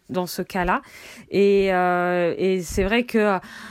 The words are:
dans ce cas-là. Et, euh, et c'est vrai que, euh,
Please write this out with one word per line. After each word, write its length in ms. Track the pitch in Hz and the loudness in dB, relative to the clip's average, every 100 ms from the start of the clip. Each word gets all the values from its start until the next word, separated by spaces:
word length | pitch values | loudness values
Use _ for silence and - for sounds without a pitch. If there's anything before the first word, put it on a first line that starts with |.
| - | -8
dans 180 | 180 180 | -6 -4
ce 140 | - | -6
cas-là. 400 | 180 190 175 233 - - - - - | -6 -4 -2 -2 -4 -18 -20 -20 -4
Et, 420 | 185 202 196 196 | 2 4 4 4
euh, 600 | 185 180 175 180 180 170 135 | 2 2 2 0 0 0 0
et 240 | 190 190 | 0 0
c'est 220 | 170 - | -2 -2
vrai 200 | 190 233 | 0 0
que, 140 | 240 226 | 0 0
euh, 220 | 208 185 - - - | 2 0 -4 -16 -18